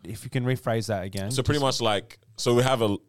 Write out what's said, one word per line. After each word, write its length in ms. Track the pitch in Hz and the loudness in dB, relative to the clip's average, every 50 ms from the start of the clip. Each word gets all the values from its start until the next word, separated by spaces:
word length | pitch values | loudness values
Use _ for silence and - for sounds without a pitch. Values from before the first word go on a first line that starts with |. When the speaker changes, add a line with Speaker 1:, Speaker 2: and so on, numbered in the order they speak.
| - | -14
Speaker 1:
if 200 | 90 110 - - | -14 -14 -12 -12
you 60 | 123 | -6
can 140 | - 131 123 | -4 -2 0
rephrase 440 | 127 131 - - 123 113 113 104 113 | 0 -2 -2 -2 -2 -2 -2 -2 -2
that 160 | 104 95 92 | -4 -4 -4
again. 260 | 101 92 98 95 107 | -6 -6 -6 -6 -4
Speaker 2:
So 120 | 131 131 | -2 -2
pretty 180 | 123 - 147 147 | 0 2 2 2
Speaker 1:
Just 200 | 139 131 123 - | 2 0 0 2
Speaker 2:
much, 40 | 117 | 2
like, 340 | 110 104 95 - - - _ _ _ - | 2 2 0 -2 -6 -20 _ _ _ -10
so 180 | - - 123 120 | -2 2 4 4
we 80 | 120 | 4
have 200 | 117 131 135 113 | 4 4 2 2
a, 140 | 113 104 101 - - | 2 2 0 -2 -4